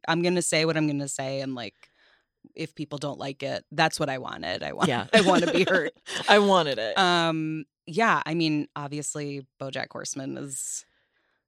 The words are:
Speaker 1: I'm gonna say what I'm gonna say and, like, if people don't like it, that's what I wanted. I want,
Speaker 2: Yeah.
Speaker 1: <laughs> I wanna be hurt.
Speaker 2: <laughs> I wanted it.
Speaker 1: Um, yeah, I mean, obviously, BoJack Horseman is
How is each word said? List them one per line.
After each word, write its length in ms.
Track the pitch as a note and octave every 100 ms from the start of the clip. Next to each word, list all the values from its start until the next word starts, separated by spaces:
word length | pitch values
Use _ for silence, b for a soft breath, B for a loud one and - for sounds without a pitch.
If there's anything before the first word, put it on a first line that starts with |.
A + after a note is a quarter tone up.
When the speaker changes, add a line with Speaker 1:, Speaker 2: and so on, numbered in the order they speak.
| -
Speaker 1:
I'm 160 | E3
gonna 180 | F3 F3+
say 240 | E3 D#3+ D#3+
what 120 | D#3
I'm 100 | D3+
gonna 200 | C#3+ C#3
say 340 | - C3+ C3+
and, 120 | C3+
like, 220 | B2+ G#2 - - b b b b _ - -
if 180 | D#3
people 240 | - D3 C#3+
don't 220 | D3 -
like 240 | C#3 C#3
it, 220 | C3+ C3 -
that's 280 | D3+ D#3+ -
what 100 | D3
I 80 | C3
wanted. 460 | A#2+ - - F#2+
I 100 | C#2+
want, 160 | - E3+
Speaker 2:
Yeah. 160 | B2 G#2
Speaker 1:
<laughs> 40 |
I 80 | A3
wanna 300 | F#3 F3 F3
be 120 | F3
hurt. 300 | F#3 F#3 D3+ - -
Speaker 2:
<laughs> 180 | - -
I 100 | G#3
wanted 400 | G3+ F#3 D#3 A#2
it. 180 | A2 C#3+
Speaker 1:
Um, 680 | F3+ F3 E3 D#3+ D#3 D#3 - _ -
yeah, 360 | D#3+ A3+ D#3 C#3+
I 80 |
mean, 340 | E3 D#3+ D3+ - D3
obviously, 720 | C#3+ D3 D3 D3+ C#3+ C#3+ C3+ -
BoJack 280 | C3+ C3 -
Horseman 460 | - - C#3+ C3+ C3+
is 480 | C#3 C#3+ - - - _ _ _ _ _